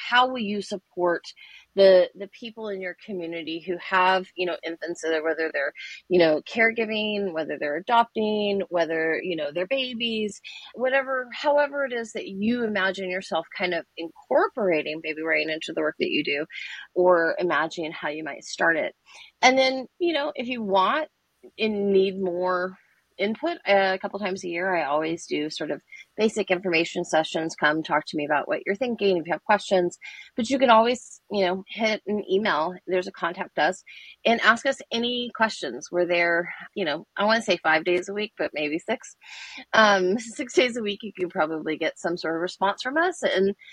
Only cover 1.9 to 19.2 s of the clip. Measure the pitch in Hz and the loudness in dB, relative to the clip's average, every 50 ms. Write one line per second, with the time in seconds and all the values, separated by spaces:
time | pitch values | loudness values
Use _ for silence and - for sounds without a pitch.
1.9 | 190 180 175 - - 175 202 - - - - 233 220 226 220 214 202 190 185 180 | 10 10 8 4 0 -10 -14 -14 -14 -16 -16 -16 -14 -12 -10 -8 -8 -6 -8 -8
2.9 | 175 - - - 208 180 170 165 170 170 160 151 160 165 160 175 175 175 - - | -10 -12 -12 -10 -8 -8 -8 -6 -8 -8 -8 -8 -8 -8 -6 -8 -8 -8 -6 -2
3.9 | 190 185 185 185 190 190 185 - _ - 185 175 165 - - 160 165 - - 165 | 2 4 4 4 4 2 0 -4 _ -4 -4 -2 -2 -4 -6 -8 -8 -8 -6 -8
4.9 | 170 - - 160 160 156 151 151 151 151 160 160 - 147 139 147 - - - - | -8 -4 -2 0 0 0 0 0 -2 0 -2 -2 -2 -2 -2 -2 -4 -8 -14 -14
5.9 | - - - _ - 170 170 160 151 147 - - - 233 226 226 226 233 226 214 | -16 -18 -4 _ 4 6 6 6 4 2 0 -4 0 2 2 2 2 0 -2 -2
6.9 | 220 214 214 214 208 202 202 190 160 160 156 147 151 139 143 147 147 165 185 - | -2 -4 -2 -2 -2 -2 -2 -2 -2 -4 -4 -4 -4 -4 -4 -4 -4 -4 -2 2
7.9 | 240 233 233 226 _ 226 214 214 214 214 208 202 202 196 190 - 170 175 170 156 | 4 4 4 2 _ -2 -2 0 0 0 0 0 0 -2 -2 -2 0 -2 0 0
8.9 | 165 160 160 160 160 - - 185 175 160 151 147 147 175 185 185 269 269 262 254 | 0 -2 0 0 -2 -2 -2 -4 -4 -4 -4 -6 -4 -6 -4 -2 -2 -4 -4 -6
9.9 | 254 226 240 233 220 220 214 208 196 - _ - - - - - - - 240 262 | -6 -6 -4 -4 -2 -2 -4 -4 -6 -10 _ -18 -18 -18 -20 -18 -8 -4 -2 0
10.9 | 262 269 262 262 269 254 254 240 226 233 - 302 285 294 294 277 277 285 277 262 | 0 0 0 0 -4 -4 -6 -8 -10 -4 0 2 4 4 4 2 0 -4 -4 -4
11.9 | 247 233 226 220 - 208 - - 196 190 208 220 240 247 233 214 214 196 185 190 | -4 -6 -6 -6 -8 -10 -10 -8 -6 -2 0 0 0 0 0 -2 0 0 0 0
12.9 | 185 185 190 185 180 185 196 - 190 165 165 - - - 190 180 175 165 - - | 0 -2 -4 -4 -4 -6 -6 -2 -2 -4 -4 -4 -6 -4 -2 -2 -2 -2 -4 -8
13.9 | _ - 165 165 - - - _ 254 294 381 427 - 269 214 185 170 151 143 151 | _ -10 -10 -10 -10 -14 -6 _ 2 2 2 2 0 0 0 2 2 2 0 -2
14.9 | 156 160 160 156 156 156 160 160 160 156 151 156 156 156 - - 160 160 156 151 | -6 -8 -6 -8 -6 -4 -2 0 0 0 0 0 -4 -6 -6 -6 -4 -2 -2 -2
15.9 | 156 - - - - 143 147 - 143 143 156 - - - - - - - - - | -2 -2 -4 -2 0 -2 -2 -2 -2 -2 -4 -6 -8 -14 -14 -14 -14 -14 -16 -8
16.9 | _ 175 180 180 180 170 165 165 - - 196 175 160 151 156 160 - - 165 156 | _ 2 6 6 6 6 4 2 0 -2 0 0 2 2 0 0 -4 -6 -8 -8
17.9 | 180 - - 156 151 156 156 151 139 - - - - - - 170 165 156 120 - | -8 -6 -6 -6 -6 -6 -8 -10 -10 -12 -12 -14 -4 0 2 2 2 2 0 -2
18.9 | - _ _ _ - - | -4 _ _ _ -20 -20